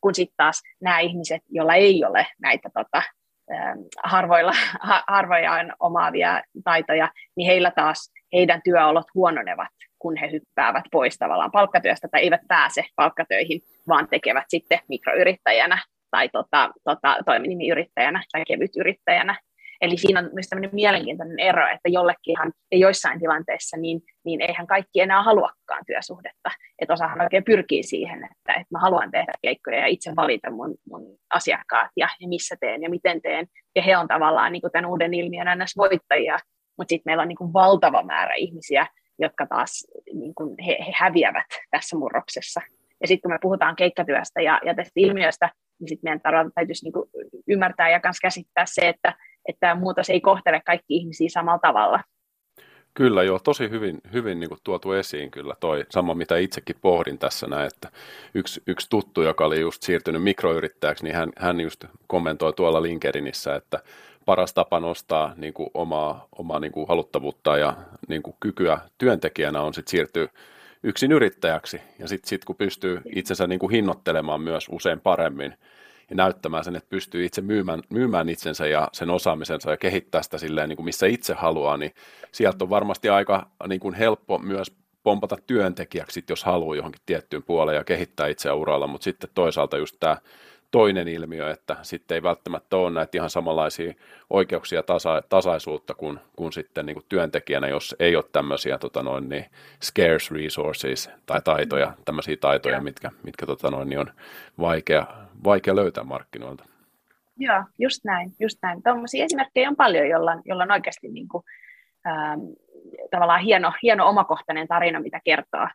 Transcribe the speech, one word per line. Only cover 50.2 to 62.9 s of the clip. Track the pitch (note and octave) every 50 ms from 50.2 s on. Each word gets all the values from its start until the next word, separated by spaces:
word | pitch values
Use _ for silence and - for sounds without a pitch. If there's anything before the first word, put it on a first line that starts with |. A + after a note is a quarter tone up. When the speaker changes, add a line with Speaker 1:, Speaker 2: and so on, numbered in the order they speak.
Speaker 1:
kohtele | - G3 F#3+ F#3+ - F3+ D#3+ D#3+ -
kaikki | - F3 E3+ _ _ D3
ihmisiä | E3+ F3 E3+ D#3 - D#3+ E3+
samalla | - F3 E3+ E3+ E3+ E3+
tavalla. | - F3+ C3+ G#2+ G#2+ G2+ G2+ - - _ _ _ _ _ _ _ _ _ _ - - _ _ _ _ _ _
Speaker 2:
Kyllä | - C3+ B2 A2 F#2+ F#2
joo, | F#2+ F#2 F#2
tosi | - - D3 - B2+ G#2+
hyvin, | A2 A2+ G#2+ G2 E2 D#2 _ - -
hyvin | B2 A#2 A2 F#2 E2+
niinku | E2+ D#2+ E2 - _
tuotu | - F#2 F2 - F#2+ F#2+
esiin | G2 F#2+ - - D2 D2 C#2
kyllä | - C#2+ C#2+ C#2+ C#2 _
toi | - E2+ D#2 D2 D2 _
sama, | - G2 F2+ F2 E2
mitä | E2+ E2 - F2
itsekin | E2+ F#2 F#2 - - - - - _
pohdin | _ F#2+ F2 E2+ - - C#2+ C2+
tässä | - D2+ - - -
näin, | C2+ C#2 D2 D2
että | C#2 - _ - - _ - - - - - - - _
yksi, | G2+ F2+ - - - _
yksi | - F2+ - - -
tuttu, | - G#2+ G2 - _ - D#2+
joka | D#2+ D#2+ - D#2+
oli | D#2 D#2 D#2+
just | E2 E2 - - -
siirtynyt | - F2+ E2 - - D#2+ D#2+ F2
mikroyrittäjäksi, | G2+ F#2+ - - F2+ E2 E2 D#2 D#2 - _ - D2+ D2+ - -
niin | D#2+ D#2
hän, | E2+ E2 D#2+ - -
hän | F#2 F2+ F2 F2
just | E2 D#2+ - _ - - _ - _
kommentoi | _ - F2+ E2+ D#2+ D#2 D2+ - D#2 D#2
tuolla | - F2+ E2+ D#2+ D#2+ E2
LinkedInissä, | E2+